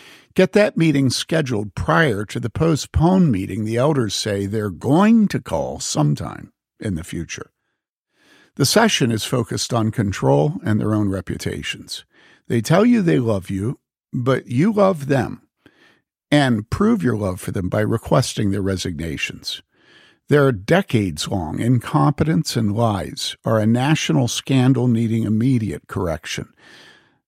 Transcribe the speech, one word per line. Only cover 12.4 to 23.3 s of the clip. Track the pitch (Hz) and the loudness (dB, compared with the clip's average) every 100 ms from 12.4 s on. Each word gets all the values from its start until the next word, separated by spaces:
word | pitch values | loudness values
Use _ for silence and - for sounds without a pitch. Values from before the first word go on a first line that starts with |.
| - | -4
They | 117 | -2
tell | 107 165 233 | 0 2 4
you | 240 | 2
they | 170 151 | 2 0
love | 117 101 90 | 0 -2 -4
you, | 98 107 147 _ _ _ | -6 -6 -8 _ _ _
but | 135 123 123 - | -4 0 -2 0
you | 127 196 | 0 2
love | 208 190 175 139 | 2 2 0 -2
them, | 135 101 - _ _ _ _ _ _ _ _ _ | -2 -2 -6 _ _ _ _ _ _ _ _ _
and | 147 135 113 107 | 2 2 0 -2
prove | - 208 233 | 0 2 2
your | 147 113 | 0 0
love | 101 92 | -2 -4
for | - | -6
them | 101 90 | -4 -2
by | 107 | 0
requesting | 107 113 - 151 - - 104 | 0 -2 0 0 0 -2 -2
their | 98 | -2
resignations. | 95 92 98 78 82 69 - - - - - _ _ _ _ _ - | -2 -4 -4 -6 -6 -6 -8 -10 -12 -12 -14 _ _ _ _ _ 0
Their | 143 139 | 2 4
decades-long | 113 98 170 - 117 98 73 - 101 90 92 | 2 0 0 2 0 0 -4 -6 -4 -4 -2
incompetence | 117 127 - 151 147 - 156 170 156 120 | 0 0 2 0 2 2 0 0 -2 -2
and | 107 | 0
lies | 101 117 101 73 - - | 0 0 0 -4 -8 -10